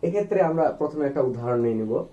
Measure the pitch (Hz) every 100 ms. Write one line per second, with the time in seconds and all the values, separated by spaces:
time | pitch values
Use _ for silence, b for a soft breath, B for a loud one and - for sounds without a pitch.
0 | 165 202 202 190 170 160 151 - 147 151
1 | 143 139 127 120 120 120 117 110 110 120
2 | -